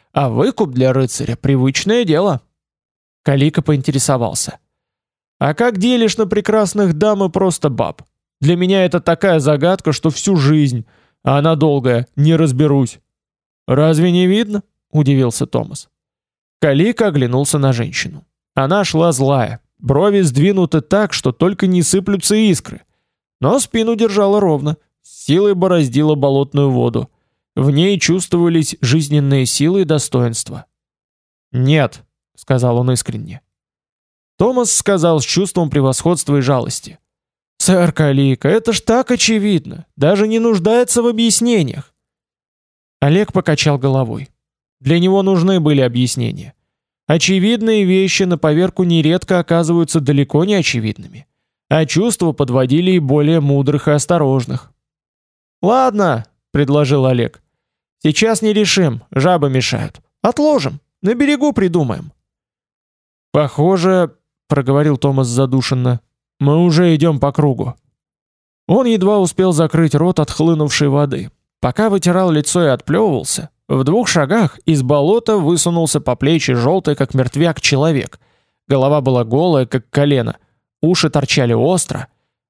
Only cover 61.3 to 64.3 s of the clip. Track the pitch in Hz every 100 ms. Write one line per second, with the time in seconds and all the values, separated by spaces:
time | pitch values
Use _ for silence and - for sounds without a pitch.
61.3 | 285 285 285 190 170 131 - 156 - _
62.3 | _ _ _ _ _ _ _ _ _ _
63.3 | 151 147 - 165 190 180 185 165 - _